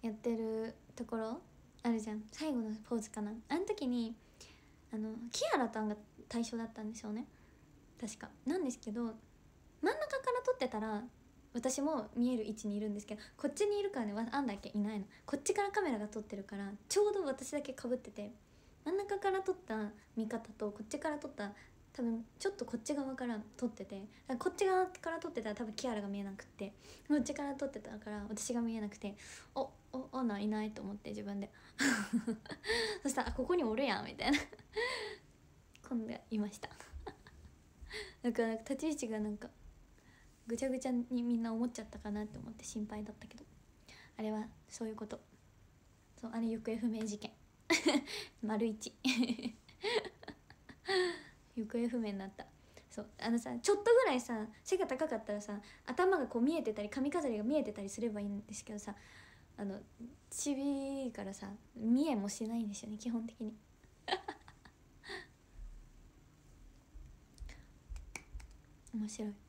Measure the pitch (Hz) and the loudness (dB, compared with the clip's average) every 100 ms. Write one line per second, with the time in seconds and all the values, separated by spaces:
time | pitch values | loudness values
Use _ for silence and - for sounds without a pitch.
0 | 233 214 240 226 220 220 226 - - - | -4 -2 0 0 0 0 -4 -8 -18 -10
1 | 233 226 220 269 - - - - 240 226 | -4 -2 -2 -4 -10 -20 -20 -4 2 2
2 | 214 214 214 - 311 254 220 214 - 233 | 0 -6 -6 -4 0 0 0 -4 -2 -2
3 | 220 - 208 226 - 302 403 403 262 247 | -2 -4 -4 -4 -2 0 2 0 2 2
4 | 226 226 - - - - - - - 220 | 0 -2 -14 -20 -20 -20 -20 -20 -8 -4
5 | 220 220 233 - 605 339 233 220 214 214 | -2 -4 -6 -2 2 4 4 2 -2 -2
6 | - - - 233 233 233 226 220 214 220 | -8 -20 -4 -2 -2 -2 -6 -6 -8 -6
7 | 214 214 285 - - - - - - - | -6 -6 -6 -12 -20 -20 -20 -20 -20 -8
8 | 226 - - - - 359 285 240 - 214 | -8 -8 -14 -8 0 2 2 -2 -4 -2
9 | 233 220 - - - - - - 339 587 | -2 -4 -14 -20 -20 -20 -20 0 2 2
10 | 605 539 523 494 508 508 247 220 220 208 | 0 0 2 2 4 2 2 0 -2 -2
11 | 247 - - - - 240 254 262 285 302 | -4 -14 -20 -20 -8 -2 0 2 2 0
12 | 214 - 240 247 214 214 214 202 214 208 | -2 2 2 2 -2 -4 -2 -2 -2 -4
13 | 208 208 - - 285 285 415 415 392 403 | -6 -10 -12 -2 -2 2 4 4 2 0
14 | 214 202 233 - 269 202 - 214 202 214 | 0 0 0 0 0 -2 -4 0 0 0
15 | 196 - - 277 - 415 403 403 359 226 | -6 -10 -4 -4 2 2 4 2 2 2
16 | 208 220 208 202 196 196 202 208 - 392 | -2 -6 -6 -8 -6 -6 -6 -8 0 6
17 | 415 403 311 269 247 294 285 262 240 247 | 6 6 0 0 -2 -2 -2 -4 0 -2
18 | 240 214 208 - - - - - - 381 | -2 -10 -10 -10 -20 -20 -20 -8 0 0
19 | 403 392 392 381 381 370 - 220 208 208 | 2 2 4 2 2 -2 0 -2 -2 -6
20 | - - 220 233 - - 208 208 214 285 | -8 -2 -2 -2 -6 -4 -4 -4 -6 -2
21 | 320 294 302 - 202 208 - - - - | -2 -2 -4 -6 -6 -6 -16 -20 -16 -2
22 | 233 226 226 - 392 403 240 240 - 294 | 0 0 -4 -2 -2 0 -4 -4 0 0
23 | 269 262 247 220 214 - 247 240 196 196 | 0 -2 -2 -2 -4 -2 -2 -2 -8 -8
24 | 202 - - 247 370 370 381 370 370 370 | -10 -16 -4 0 0 4 6 6 4 0
25 | - 330 330 - 220 208 226 208 254 214 | -4 -2 -2 -2 -2 -2 -4 -2 0 0
26 | 202 202 196 196 - - 196 - - - | -2 -4 -4 -8 -14 -8 -8 -8 -20 -20
27 | - 294 269 294 285 277 277 220 220 214 | 2 4 4 0 -2 -2 -4 -4 -10 -10
28 | 214 208 208 214 - 240 233 226 208 208 | -8 -6 -6 -4 0 2 2 0 -2 -4
29 | 202 202 - - - - - - - 262 | -6 -6 -12 -16 -8 -2 -2 -4 -8 -8
30 | 262 262 247 202 208 214 214 214 190 202 | -4 0 0 2 0 0 -2 -4 -8 -8
31 | - 208 208 202 196 - - - 277 226 | -8 -6 -4 -4 -6 -10 -20 2 4 4
32 | 202 233 - 220 - - - 466 440 403 | 2 0 0 -6 -6 -10 0 2 2 0
33 | 277 254 233 - 254 359 247 220 269 202 | -2 0 0 -2 2 4 4 2 2 2
34 | - - 247 285 - - - - 494 508 | -2 -2 2 4 2 -12 -8 -2 0 -2
35 | 415 415 - - - - - - - 240 | -6 -10 -16 -20 -20 -20 -20 -20 -4 -4
36 | 220 233 - 220 208 - - - - - | -2 -8 -4 -2 -2 -4 -12 -12 -14 -12
37 | - - - - - - - - - 427 | -12 -12 -20 -20 -20 -20 -20 -18 -12 -10
38 | 403 - 247 233 226 220 - 269 311 294 | -10 -2 0 4 2 2 -2 -2 0 0
39 | 233 220 214 208 - - - - - - | -2 0 -2 -4 -8 -14 -20 -20 -20 -20
40 | - - - - - 233 269 254 262 247 | -20 -20 -20 -20 -4 0 2 2 2 2
41 | 240 247 240 233 226 226 247 240 214 - | 2 2 4 2 2 2 0 -2 -10 -8
42 | 214 208 214 - - 220 - 220 214 214 | -4 -2 -4 -6 -10 -10 -8 -4 -4 -4
43 | 214 208 - - - - - - - - | -8 -10 -14 -16 -18 -20 -20 -20 -20 -20
44 | - - 214 214 233 - - - 220 214 | -18 -4 -2 0 -4 -10 -16 -6 -4 -4
45 | 214 202 - - - - - - - - | -6 -8 -12 -20 -20 -20 -20 -20 -20 -20
46 | - - 233 226 226 226 220 220 233 220 | -20 -10 -6 0 0 0 0 2 2 2
47 | 220 208 - - - - - 320 - 285 | -2 -2 -6 -12 -20 -20 2 4 6 4
48 | 277 - - - 208 214 226 214 - - | 2 -8 -8 -6 -2 2 2 0 -8 0
49 | 262 247 240 233 240 - - - 403 466 | 2 4 4 2 -4 -8 -20 -4 2 2
50 | - - - - - - - - - 381 | 2 -12 -16 -16 -20 -20 -20 -14 2 4
51 | 359 330 - - - - 220 233 233 240 | 4 0 -10 -20 -12 -6 -2 2 2 2
52 | 214 196 190 - - - - - - - | 0 -2 -6 -8 -14 -14 -20 -20 -12 -10
53 | 208 - 226 233 247 240 - 403 415 480 | -10 -4 2 2 2 0 4 6 10 10
54 | 466 254 247 226 214 - - 370 269 262 | 10 4 2 -4 -4 -8 0 2 2 2
55 | 311 220 - 208 208 202 - - - 247 | 0 0 -2 -4 -4 -8 -8 -10 -4 6
56 | 359 370 262 240 247 330 233 214 208 262 | 6 6 4 4 4 4 2 0 -2 0
57 | 269 339 294 214 214 302 220 208 196 - | 2 2 2 2 4 4 2 -2 -6 -2
58 | 233 208 202 202 - 208 - 208 202 202 | -2 0 -2 -4 -6 -10 -8 -8 -6 -10
59 | - - - - - - 202 190 - - | -12 -20 -20 -20 -20 -6 -4 -4 -10 -14
60 | 240 - - - 294 269 277 277 277 269 | -14 -14 -12 -4 0 2 2 2 0 -2
61 | 262 233 196 196 196 208 - 240 220 247 | -2 -2 -6 -6 -8 -10 -14 -2 6 8
62 | 320 233 202 - 226 233 214 202 220 214 | 8 4 2 -2 -2 0 -2 -4 -6 -6
63 | 240 233 226 - 214 - - - - - | -2 0 -2 -6 -8 -8 -18 -20 -20 -14
64 | - 381 - - - - - - - - | -2 -2 -2 -12 -16 -20 -20 -20 -20 -20
65 | - - - - - - - - - - | -12 -12 -12 -20 -20 -14 -12 -12 -18 -20
66 | - - - - - - - - - - | -20 -20 -20 -20 -20 -20 -20 -20 -18 -16
67 | - - - - - - - - - - | -16 -16 -20 -12 -12 -12 -18 -20 -8 -6
68 | - - - - - - - - - 220 | -6 -12 -8 -10 -10 -16 -20 -20 -6 -2
69 | 214 - 214 202 | -2 0 -4 -4